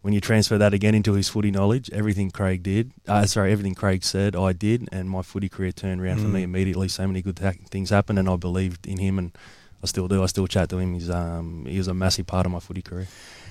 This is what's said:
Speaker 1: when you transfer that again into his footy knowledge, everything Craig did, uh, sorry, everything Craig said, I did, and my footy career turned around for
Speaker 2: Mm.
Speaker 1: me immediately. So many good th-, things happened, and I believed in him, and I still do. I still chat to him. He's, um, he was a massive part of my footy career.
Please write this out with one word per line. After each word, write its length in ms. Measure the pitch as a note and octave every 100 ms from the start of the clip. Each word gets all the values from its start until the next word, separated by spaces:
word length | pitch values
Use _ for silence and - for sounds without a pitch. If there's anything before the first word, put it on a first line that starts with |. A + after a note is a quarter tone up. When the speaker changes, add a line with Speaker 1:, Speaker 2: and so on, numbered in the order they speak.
Speaker 1:
when 140 | G2+
you 60 | G#2
transfer 380 | - A2 G2+ G#2+
that 160 | G#2
again 200 | G2+ G#2 G#2+
into 160 | G#2
his 160 | G2 F#2+
footy 220 | G#2+ G#2
knowledge, 380 | G2 G2+ B2+ -
everything 380 | G#2 G#2+ G2 G2
Craig 300 | - G2 F#2
did, 280 | F#2 G2+ B2 - -
uh, 200 | G#2 G2+
sorry, 260 | A2 G2
everything 220 | G#2 G2 F#2
Craig 260 | G2+ F#2+
said, 320 | - F#2+ G2+
I 180 | F#2 F#2+
did, 360 | F2+ G#2 A#2+ A#2
and 180 | F#2+ F#2
my 140 | F#2
footy 260 | F2+ G2 G2
career 220 | - F#2
turned 300 | - G2 F#2
around 180 | F#2 G#2+
for 80 | G#2+
Speaker 2:
Mm. 60 |
Speaker 1:
me 100 | G2
immediately. 460 | F2+ F#2 F#2+ F2+ F#2+
So 180 | - F#2+
many 160 | F#2+
good 140 | F#2+ F2
th-, 220 | G2 F2 -
things 200 | G2 F#2
happened, 280 | G2+ - G2+
and 100 | F#2
I 80 | F2+
believed 500 | F2 F2+ F#2+ F2 -
in 120 | F#2+
him, 200 | F#2+ F#2+
and 180 | E2+ - - - - -
I 40 | F#2
still 220 | - F#2
do. 140 | G2
I 40 | F#2
still 200 | - F#2
chat 240 | G2 F2
to 80 | F#2
him. 160 | F#2
He's, 160 | F2+ E2+
um, 560 | F2 E2+ E2+ E2 E2 B1+
he 100 | F#2+
was 80 | F#2
a 60 |
massive 320 | F#2 F#2+ F#2+ F2
part 200 | F#2 F2+
of 60 |
my 80 | F2
footy 200 | - F#2
career. 260 | - F2+ F#2 - - - -